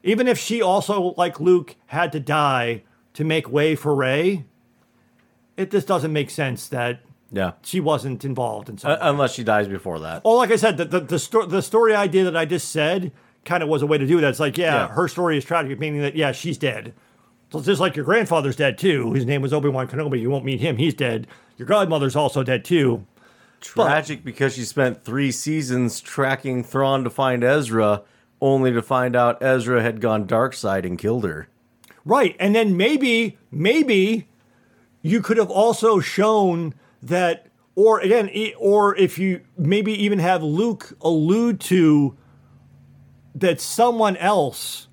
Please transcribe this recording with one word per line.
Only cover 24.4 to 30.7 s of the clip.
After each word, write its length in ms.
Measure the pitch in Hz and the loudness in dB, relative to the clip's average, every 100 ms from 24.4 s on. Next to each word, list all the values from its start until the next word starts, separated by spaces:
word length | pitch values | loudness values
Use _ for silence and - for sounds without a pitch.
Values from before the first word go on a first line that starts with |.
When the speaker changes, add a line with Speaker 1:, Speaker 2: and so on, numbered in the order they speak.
| 139 | -2
Speaker 2:
she 100 | 127 | -2
spent 380 | 113 - 127 104 | -6 -2 -2 -2
three 300 | - 131 139 | -8 -4 -2
seasons 680 | 120 151 156 131 123 120 - | -4 -4 -4 -2 -2 -2 -4
tracking 600 | - - 135 131 139 127 | -10 -4 -2 -2 -4 -6
Thrawn 400 | 120 135 135 135 | -4 0 0 0
to 60 | 120 | -2
find 320 | - 131 123 | -2 0 2
Ezra, 600 | 123 151 120 113 107 104 - _ _ _ | 2 2 0 0 2 0 -4 _ _ _
only 300 | 135 135 131 | 0 2 2
to 100 | 117 | 0
find 340 | - 131 127 123 | 0 -2 0 2
out 260 | 120 117 | 2 2
Ezra 400 | 131 131 117 123 | 0 0 2 0
had 180 | 113 110 | 0 -2
gone 260 | 117 110 98 | 0 0 0
dark 280 | 117 127 | 0 0
side 300 | - 107 | -2 -4